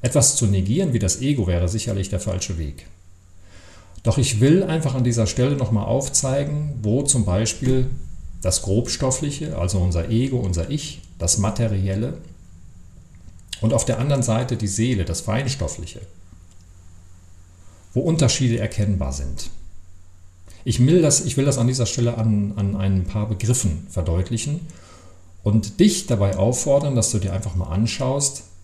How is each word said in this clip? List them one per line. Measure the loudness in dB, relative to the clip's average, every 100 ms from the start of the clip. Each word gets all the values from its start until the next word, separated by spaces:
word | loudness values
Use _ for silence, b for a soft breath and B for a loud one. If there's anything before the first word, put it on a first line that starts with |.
Etwas | 2 2 2 2
zu | 2
negieren | 2 2 2 2
wie | 2
das | 0 0
Ego | 0 0 2
wäre | 2 0
sicherlich | -2 -2 -4 -2
der | -4
falsche | -4 -4 -4 -6
Weg. | -6 -10 -18 -20 -20 -20 -20 -20 B B B B B B
Doch | 0 2
ich | 2 4
will | 6 6
einfach | 4 0 -2
an | 0
dieser | 0 2 0
Stelle | 2 0 2
nochmal | 0 0 0
aufzeigen, | -2 0 -2 0 -2 -2 -2 -4 -4
wo | 0 0
zum | 2 2
Beispiel | 2 2 0 -2 0 2 2 -2 -6 -10 -10 -4
das | -2 -2
Grobstoffliche, | 0 0 0 -2 -2 0 -4 -6 -6 -4
also | -2 2
unser | 2 0 0
Ego, | 0 2 0
unser | 0 -2 -2
Ich, | -4 -6 -12 -16 -6
das | -2 0
Materielle | 0 0 0 0 0 -2 -4 -6 -14 -20 -20 -20 -20 -20 -20 -20 -20 -20 -20 -20 -16 -2
und | 0
auf | 2
der | 0 0
anderen | 2 2
Seite | 2 0 0 -2
die | -2
Seele, | 0 0 2
das | -2 -4
Feinstoffliche, | -2 -2 -2 -2 -4 -6 -12 -12 -16 -18 -20 -20 -20 -20 -20 -20 -20 -20 -20 -20 -20 -20 -20 b b b b
wo | -2
Unterschiede | 0 4 4 4 2 2
erkennbar | -2 0 0 0 -2
sind. | -4 -6 -4 -6 -8 -10 -14 -16 -18 -20 -20 -20 -20 -20 B
Ich | -4 4
will | 6 8
das, | 6 4
ich | 0 2
will |
das | 2 4
an | 2
dieser | 2 0
Stelle | 2 0 2
an, | 2 2 0 0
an | -2 0
ein | 2 2
paar | 2 -2 -2
Begriffen | -2 0 2 2 -2 -4
verdeutlichen | -4 0 0 0 -2 -2 -4 -6 B B B B B B -6
und | 2 2 2 4
dich | 4 4 -2
dabei | 0 2 2
auffordern, | 2 2 4 4 4 0
dass | 0
du | 0
dir | -2
einfach | -2 -4
mal | -4 -2
anschaust | 0 0 0 -2 0 -2 -4 -16 -20